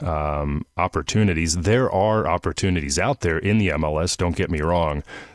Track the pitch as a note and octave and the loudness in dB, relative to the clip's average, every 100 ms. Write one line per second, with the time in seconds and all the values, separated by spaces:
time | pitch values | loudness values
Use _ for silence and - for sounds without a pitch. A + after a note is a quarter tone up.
0 | F#2 D#2 D2+ D2 D2 D2 - - F2+ D#2+ | -4 -2 -2 -2 -2 -4 -6 -2 -2 -2
1 | C#2+ G#2 G#2 D#2+ E2 F2 F2 A#2 C3 F#2 | -2 2 2 2 0 0 2 2 2 2
2 | G#2 A2 D2+ F2 - - G2 F2+ D2 D#2 | 2 2 0 0 -2 -2 0 0 0 0
3 | G#2+ C#3+ - E2 G2 A2 F#2+ D2+ D#2 D2+ | 0 0 0 0 2 2 2 0 0 0
4 | F2+ - F2 D#2+ F2 E2 D2+ F2 E2 D2+ | -2 -2 -2 -2 -2 -2 0 2 0 -2
5 | - - - | -6 -14 -14